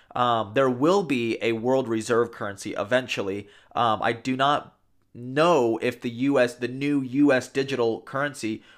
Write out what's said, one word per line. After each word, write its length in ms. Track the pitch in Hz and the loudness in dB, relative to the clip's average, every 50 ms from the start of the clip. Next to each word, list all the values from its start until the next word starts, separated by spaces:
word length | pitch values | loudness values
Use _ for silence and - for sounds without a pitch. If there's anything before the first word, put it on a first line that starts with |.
| _ _ - | _ _ -4
Um, 360 | 127 123 120 117 113 107 104 104 | -2 0 0 0 0 -2 -2 0
there 160 | 135 135 131 | 2 2 2
will 320 | 123 120 143 165 190 202 | 2 2 2 2 2 2
be 380 | 180 139 139 120 117 113 110 - | 0 0 -2 -2 0 -2 -2 -2
a 120 | 110 117 113 | 0 -2 -2
world 340 | 110 113 127 131 135 127 | 0 0 0 0 0 0
reserve 440 | 113 113 113 110 - 117 117 120 117 | 0 -4 -4 0 2 2 2 2 0
currency 440 | - - 117 101 101 - - 110 - | -4 -10 -10 -10 -10 -10 -10 -8 -4
eventually. 760 | - 104 101 123 131 127 110 - 123 101 95 95 101 98 - - - _ _ - | -6 -2 0 0 0 0 -2 -6 -6 -4 -4 -4 -6 -8 -12 -20 -20 _ _ -2
Um, 240 | - 120 113 107 101 - | 0 2 2 2 2 0
I 100 | 120 117 | -2 -2
do 240 | 117 - 131 127 | -2 -4 -4 -2
not 400 | 131 135 143 147 - - - _ _ _ _ _ _ _ _ _ | 0 2 2 0 0 -4 -10 _ _ _ _ _ _ _ _ _
know 640 | 117 120 127 131 147 160 175 170 139 120 113 113 110 | -16 -14 -6 0 2 4 4 6 4 4 2 0 2
if 180 | - 123 120 - | 0 -2 -2 -2
the 100 | - 123 | -8 -8
U 280 | 117 117 135 143 143 135 | -4 0 0 2 4 4
S, 140 | 123 120 - | 4 2 2
the 140 | - 123 | -4 -6
new 340 | 127 127 135 143 143 147 139 | -6 -4 -4 -2 0 0 0
U 320 | 131 120 123 143 147 143 127 | -2 0 2 4 4 6 4
S 140 | 123 123 | 2 0
digital 540 | - - 135 135 135 135 123 117 117 107 - | -2 -4 -4 -2 -2 0 0 0 0 0 -4
currency 600 | - - - 135 143 143 131 - - 107 110 110 - - - | -8 -8 -6 -4 -4 -4 -6 -6 -6 -6 -6 -6 -10 -20 -20